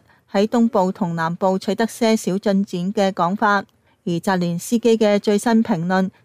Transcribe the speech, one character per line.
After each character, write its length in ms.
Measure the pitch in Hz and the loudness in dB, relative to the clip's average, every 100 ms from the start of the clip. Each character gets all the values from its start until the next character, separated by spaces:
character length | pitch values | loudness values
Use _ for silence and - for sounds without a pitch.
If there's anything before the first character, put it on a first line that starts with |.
| _ _ _ | _ _ _
喺 140 | 202 214 | -2 0
東 240 | 247 233 | 2 2
部 220 | 214 185 | 2 0
同 240 | - 180 175 | 0 -4 -2
南 200 | 160 170 | -4 -2
部 220 | 190 190 | 0 -2
取 160 | - | -2
得 140 | 190 226 | -2 -2
些 280 | - 226 220 | 0 0 0
少 220 | - 185 | 0 -2
進 260 | 208 196 | 0 0
展 300 | 196 226 180 | 0 -4 -4
嘅 180 | 214 196 | -2 -2
講 240 | 196 170 202 | 0 -2 0
法， 300 | 214 202 - _ _ _ - | 2 0 -2 _ _ _ -6
而 60 | 170 | -4
澤 180 | - 185 | -2 -2
連 220 | 175 170 | -2 -4
斯 180 | - 240 | -2 0
基 180 | 233 226 | 2 4
嘅 220 | 208 202 | 4 2
最 180 | - 208 | 2 0
新 280 | 240 226 | 2 2
評 240 | 226 180 175 | 2 -2 0
論 240 | 185 190 - | 0 0 -6